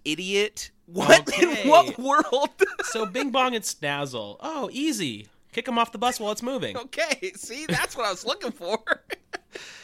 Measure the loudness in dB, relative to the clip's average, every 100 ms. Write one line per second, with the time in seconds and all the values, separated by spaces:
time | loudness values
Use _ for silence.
0 | -4 -4 0 0 0 -4 -14 _ -8 0
1 | 6 6 6 2 2 2 6 8 6 0
2 | 2 2 2 2 0 2 0 0 -4 -4
3 | -2 -2 0 2 2 0 -4 -4 -4 -2
4 | -4 -6 -10 -10 -8 -6 -6 -2 -2 0
5 | -2 -6 -12 _ _ -8 -2 0 0 0
6 | -2 0 -4 -4 -4 -4 -4 -6 -6 -4
7 | -2 -2 -6 -10 -12 -10 -4 -2 -2 -2
8 | -4 -2 -4 -4 -6 -8 -6 -4 -2 -4
9 | -6 -16 _ -16 _ -18 -18 -20